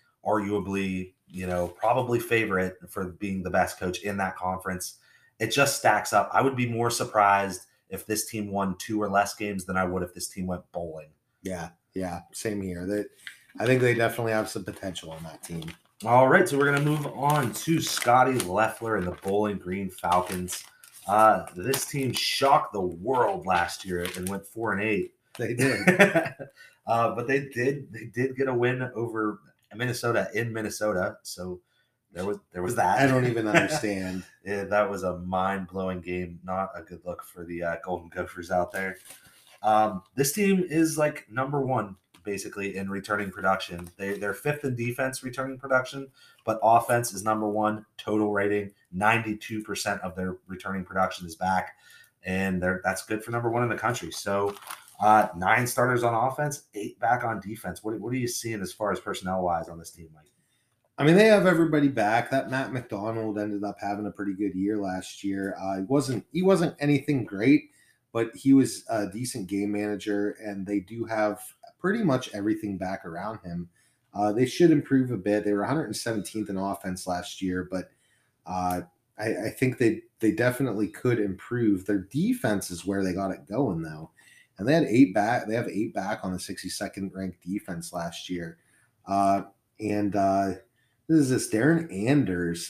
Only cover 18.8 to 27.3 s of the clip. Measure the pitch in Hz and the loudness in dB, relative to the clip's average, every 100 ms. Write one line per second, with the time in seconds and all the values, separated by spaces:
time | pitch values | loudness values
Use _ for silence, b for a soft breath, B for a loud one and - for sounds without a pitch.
18.8 | 113 104 90 90 95 101 107 95 90 95 | -2 -2 -2 -4 -2 0 0 -2 -6 -6
19.8 | 95 - 87 90 87 90 90 - - B | -6 -4 2 2 2 -6 -6 -8 -12 B
20.8 | B - - 104 110 92 87 90 104 135 | B -12 0 6 8 6 0 -6 -2 -2
21.8 | - 147 131 95 - - 139 151 - 104 | -2 -4 -2 -2 -2 2 4 4 2 -4
22.8 | 90 85 101 131 113 92 95 87 87 - | -4 -4 -2 2 2 0 0 0 0 -6
23.8 | 95 87 87 92 92 98 - 113 113 98 | -6 -6 -4 -6 -6 -8 -10 -6 -4 -2
24.8 | 110 101 - _ _ - 110 120 135 110 | 0 0 -2 _ _ -6 -4 0 0 2
25.8 | 175 185 196 165 160 - 135 B B B | 2 6 6 4 0 -8 -16 B B B
26.8 | - 113 117 104 123 | -2 2 2 0 0